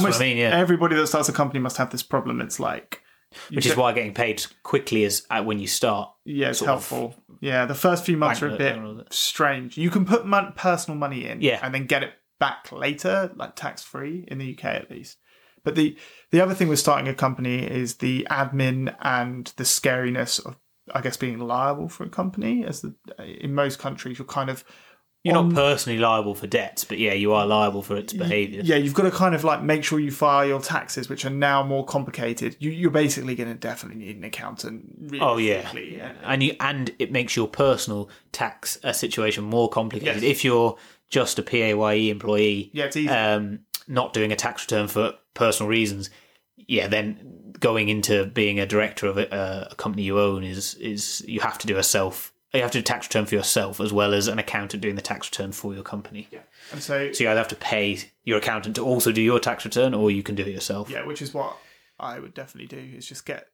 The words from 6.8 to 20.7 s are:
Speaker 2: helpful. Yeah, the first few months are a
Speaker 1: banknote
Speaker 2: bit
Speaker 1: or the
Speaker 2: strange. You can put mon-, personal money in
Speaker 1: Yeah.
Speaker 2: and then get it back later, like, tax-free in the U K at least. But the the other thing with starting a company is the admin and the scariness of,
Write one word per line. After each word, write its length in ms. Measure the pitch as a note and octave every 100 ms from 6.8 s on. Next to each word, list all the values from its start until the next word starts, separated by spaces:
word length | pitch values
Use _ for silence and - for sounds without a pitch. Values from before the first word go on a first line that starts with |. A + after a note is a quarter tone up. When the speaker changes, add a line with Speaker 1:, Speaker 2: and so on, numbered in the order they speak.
| -
Speaker 2:
helpful. 260 | B2 A#2+ - _ -
Yeah, 240 | C#3 B2+ B2
the 100 | C3+
first 300 | F3+ F3 F3
few 100 | D#3+
months 260 | D3 A#2
are 60 | D3
a 100 | -
Speaker 1:
banknote 380 | C#3 A2+ G#2+ A2
Speaker 2:
bit 60 |
Speaker 1:
or 20 |
the 100 | -
Speaker 2:
strange. 640 | - - - D3 C3 B2+ D3+
You 120 | E3+
can 160 | G3 F#3
put 200 | A3+ G3
mon-, 280 | G3+ F#3 -
personal 420 | F#3 E3+ - D3
money 280 | C#3+ B2+ -
in 140 | -
Speaker 1:
Yeah. 180 | C3+ A2
Speaker 2:
and 140 | C3 C3+
then 100 | B2+
get 160 | C#3
it 100 | C3 - _ -
back 320 | C#3 - -
later, 600 | - C3+ D3 F#3 G3 F#3 -
like, 220 | - -
tax-free 680 | D3 - - C3+ C#3 F3+ -
in 80 | C3+
the 80 | C3
U 100 | -
K 140 | C#3+
at 200 | - -
least. 280 | - C3+ - _ _ _ _ F3+
But 100 | F3
the 220 | D3+ - - - -
the 100 | E3+
other 120 | F#3
thing 140 | F#3+ E3+
with 120 | C#3+
starting 280 | - C#3 C3+
a 60 |
company 460 | C3 C3+ B2+ B2+ B2+ -
is 300 | B2+ A#2+ -
the 320 | C3 C3 -
admin 640 | C#3 C3+ C3+ C3 C3 C3+ -
and 460 | C#3 B2 B2 B2+ B2 -
the 60 |
scariness 800 | B2+ - C3+ B2+ B2 B2 B2 - -
of, 120 | - _